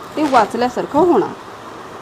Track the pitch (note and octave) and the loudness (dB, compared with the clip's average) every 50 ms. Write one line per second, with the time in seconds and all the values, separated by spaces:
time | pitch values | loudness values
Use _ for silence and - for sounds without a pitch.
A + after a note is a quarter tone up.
0 | - - - C#4 D#4 D4 C4 A#3+ G#3+ G3 - A3+ A#3+ B3+ - G#3+ E3+ E3+ - C#4+ | -8 -10 -4 -2 0 2 4 4 4 2 2 0 -2 -2 -2 -4 -4 0 2 4
1 | E4+ F4 - A3 - - - - - - - - - - - - - - - - | 4 6 6 4 2 0 -4 -10 -14 -16 -18 -18 -16 -16 -16 -16 -16 -16 -16 -16